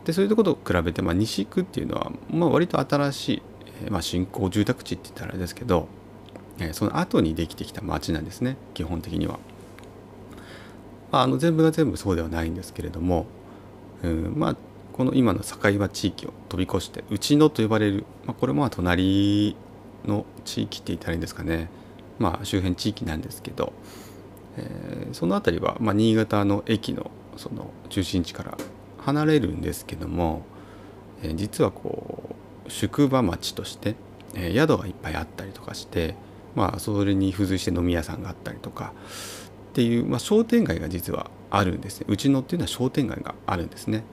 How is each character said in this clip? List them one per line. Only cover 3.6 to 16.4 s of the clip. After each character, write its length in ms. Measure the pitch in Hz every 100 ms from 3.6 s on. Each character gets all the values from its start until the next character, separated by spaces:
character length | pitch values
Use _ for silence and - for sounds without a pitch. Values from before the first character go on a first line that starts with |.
| - - 104
え 20 |
ー、 40 |
ま 80 | 98
あ、 20 |
新 240 | 85 90 90
興 220 | - 95
住 120 | 98
宅 200 | 101 123
地 100 | -
っ 40 | 80
て 60 | -
言 80 |
っ 20 | -
た 80 |
ら 60 | -
あ 20 |
れ 60 | 101
で 80 | 87
す 80 | -
け 100 | 123
ど、 220 | 87 - - - - - - - -
え 100 | 87
ー、 40 |
そ 120 | - 104
の 140 | -
後 220 | 180 -
に 120 | 85
で 140 | 80 85
き 80 | -
て 100 | -
き 60 |
た 100 | -
町 320 | 92 78 -
な 60 | 80
ん 60 | 78
で 40 |
す 120 | -
ね、 160 | 123 135 - -
基 80 |
本 180 | 82 85
的 120 | -
に 120 | 85 82
は。 140 | - - - - - - - - - - - - - - - - - -
ま 80 | 143
あ、 40 |
あ 40 | 131
の、 100 | 131
全 180 | 165 160
部 60 |
が 80 | 160
全 180 | 156 147
部 80 | 82
そ 140 | 104
う 40 | 85
で 60 |
は 80 | 82
な 140 | 82
い 60 | 82
ん 40 |
で 80 | 85
す 120 | 92
け 100 | -
れ 60 | -
ど 120 | 82
も、 240 | 87 87 - - - - - - - -
う 40 | 180
ん、 260 | 160 87 143
ま 140 | 156
あ、 80 | - - - -
こ 120 | - 127
の 80 |
今 200 | 131 120
の 60 | 95
境 400 | - - 107 101
場 100 | 98
地 200 | - 98
域 180 | - -
を 60 | -